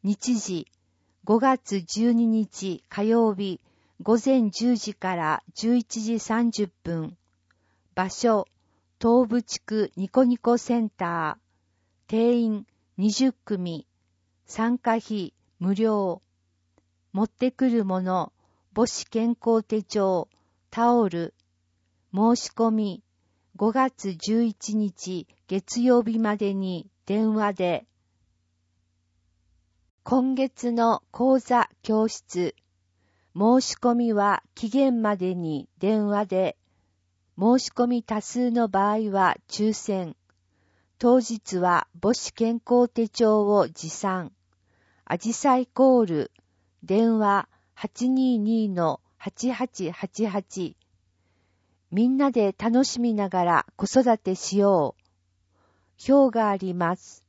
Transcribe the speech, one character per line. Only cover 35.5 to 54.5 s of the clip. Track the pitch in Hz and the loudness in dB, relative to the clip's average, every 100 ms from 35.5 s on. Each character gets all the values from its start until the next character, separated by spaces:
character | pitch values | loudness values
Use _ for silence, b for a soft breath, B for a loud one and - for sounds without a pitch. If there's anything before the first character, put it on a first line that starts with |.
| 147 - _ | -6 -8 _
電 | 190 214 208 | 0 0 0
話 | 208 208 | -2 -2
で。 | 185 185 - _ _ _ _ _ _ _ - | -2 -2 -4 _ _ _ _ _ _ _ -2
申 | 202 254 | 2 2
し | - | 0
込 | - 240 | -4 -2
み | 247 | -2
多 | - 214 | -4 -6
数 | - 240 247 | -6 -2 0
の | 233 226 | 0 0
場 | 196 202 | 2 0
合 | 214 214 | 0 -2
は | 196 185 - _ | 2 2 0 _
抽 | - 214 | -2 -2
選。 | 208 - 190 170 - _ _ _ _ _ _ _ _ | -2 -4 -6 -6 -12 _ _ _ _ _ _ _ _
当 | 240 254 | 4 4
日 | 226 226 - 185 | 2 -8 -6 -2
は | 180 175 - 170 | 2 2 0 -2
母 | 202 | 0
子 | 247 - | 0 -4
健 | - 226 233 | -2 -2 -2
康 | - 247 240 | 2 2 2
手 | - 226 | 0 -4
帳 | - 226 214 208 | 2 2 4 4
を | 208 147 | 2 2
持 | 165 160 | -2 -14
参。 | - 196 185 165 _ _ _ _ _ _ _ - | -6 -4 -4 -8 _ _ _ _ _ _ _ -10
ア | 170 | -6
ジ | 226 | -6
サ | 226 277 254 | -2 2 2
イ | 254 | 0
コ | - 262 254 | 2 4 6
ー | 208 | 2
ル。 | 156 123 _ _ _ _ _ | -2 -4 _ _ _ _ _
電 | 160 196 226 220 | -2 2 2 2
話、 | 208 202 - _ _ | 2 0 -2 _ _
八 | - - - 247 | -14 -14 -4 -2
二 | 262 262 240 | 2 2 0
二 | 208 226 214 | 0 0 -2
の | 180 165 139 _ _ | 0 -2 -2 _ _
八 | - - 247 | -14 -6 -6
八 | 240 254 - 165 | -4 -8 -6 -8
八 | 170 190 - 214 | -8 -12 -4 -4
八。 | 196 - - 170 - _ _ _ _ _ _ _ _ _ _ _ | -4 -8 -8 -8 -10 _ _ _ _ _ _ _ _ _ _ _
み | 180 247 | 0 2
ん | 262 | 2
な | 277 | 2
で | 240 202 - | 2 0 0
楽 | 220 240 | 0 2
し | 269 247 | 0 -2
み | 240 | -2
な | 214 196 | -2 -2
が | 185 175 | 0 2
ら | 165 - - | 2 0 -8
子 | 196 | 0
育 | 262 247 220 | 2 2 0
て | - 185 | -2 -6
し | - | -2